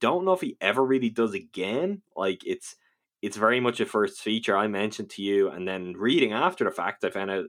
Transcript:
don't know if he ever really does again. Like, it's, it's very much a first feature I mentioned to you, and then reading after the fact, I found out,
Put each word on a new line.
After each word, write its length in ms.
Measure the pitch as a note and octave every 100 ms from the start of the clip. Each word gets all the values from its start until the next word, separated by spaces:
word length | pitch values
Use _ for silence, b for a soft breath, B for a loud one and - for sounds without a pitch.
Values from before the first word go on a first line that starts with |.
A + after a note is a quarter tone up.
don't 240 | A2+ F3
know 80 | F#3+
if 80 | F#3
he 160 | C3+ -
ever 240 | F#2+ A#2+
really 280 | C3 C3 A#2+
does 240 | A2 A2+
again. 640 | G2 - F#2+ F#2 B2 F3+ G3 _ -
Like, 240 | G2 F#2 -
it's, 300 | - - - _ _ _ _
it's 160 | G#2 G#2+
very 240 | A2 B2
much 180 | B2 A2+
a 80 | G#2+
first 360 | A2 G2+ -
feature 340 | G#2+ A2 A2+ G2
I 120 | G#2+
mentioned 420 | G2+ G#2+ - G2+
to 120 | -
you, 280 | G2 G2+ F#2+
and 180 | F2 F#2
then 260 | F#2+ F2+ F2+
reading 340 | A2 D#3+ B2
after 320 | G#2+ E3+ F#3
the 60 | G#2
fact, 340 | - F2+ -
I 60 | F#2+
found 200 | G2 G2
out, 140 | G2